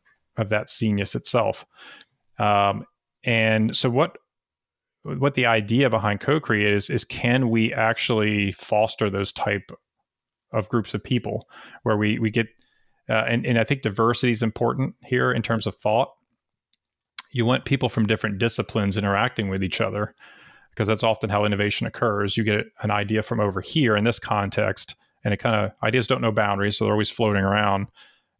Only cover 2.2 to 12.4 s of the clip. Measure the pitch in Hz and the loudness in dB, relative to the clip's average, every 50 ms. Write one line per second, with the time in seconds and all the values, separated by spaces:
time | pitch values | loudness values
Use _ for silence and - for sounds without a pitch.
2.2 | _ _ _ - 107 104 104 101 101 101 98 107 - - _ _ _ _ _ _ | _ _ _ -2 2 2 4 4 4 2 2 -2 -6 -14 _ _ _ _ _ _
3.2 | - 127 117 113 110 110 110 110 107 113 - - - 131 117 131 160 190 - - | -2 0 2 4 4 4 4 2 2 0 0 0 0 2 2 2 0 0 -2 -8
4.2 | _ _ _ _ _ _ _ _ _ _ _ _ _ _ _ _ - 156 123 117 | _ _ _ _ _ _ _ _ _ _ _ _ _ _ _ _ -12 -10 -4 -2
5.2 | 131 143 135 - 123 117 117 113 104 101 113 127 139 127 110 110 101 104 104 98 | 0 0 0 2 2 2 2 2 2 2 2 2 4 4 2 2 0 0 -2 -2
6.2 | - - 147 160 - - 120 104 104 104 104 104 - - - 117 - - - - | 0 0 -2 0 0 0 0 2 2 2 2 2 0 -2 -4 -4 -4 -4 -6 -2
7.2 | - 120 123 131 131 117 113 113 110 113 - - 110 113 113 - - - 120 107 | 0 2 2 2 2 2 2 2 2 0 0 0 0 0 0 0 -2 0 0 2
8.2 | 107 107 104 104 101 98 92 - - - 110 104 110 110 - - 110 104 95 98 | 2 2 0 0 0 -2 -4 -6 -6 -2 0 0 0 0 0 -2 -2 -2 0 -2
9.2 | 101 - - - - - 101 98 - - - - _ _ _ _ _ _ _ _ | -4 -4 -6 -4 -2 -2 -2 -2 -4 -8 -18 -20 _ _ _ _ _ _ _ _
10.2 | _ _ _ _ _ _ - 123 101 - - 117 101 - - 107 - - 131 117 | _ _ _ _ _ _ -4 -4 -2 0 0 -2 0 -2 -4 -8 -4 -2 -2 -2
11.2 | - 107 - 110 - _ - - - - - - - 117 110 104 107 104 110 - | -2 -4 -6 -8 -8 _ -20 -20 -20 -20 -16 -6 -2 0 0 2 2 0 0 0
12.2 | 113 110 107 120 | -2 0 0 0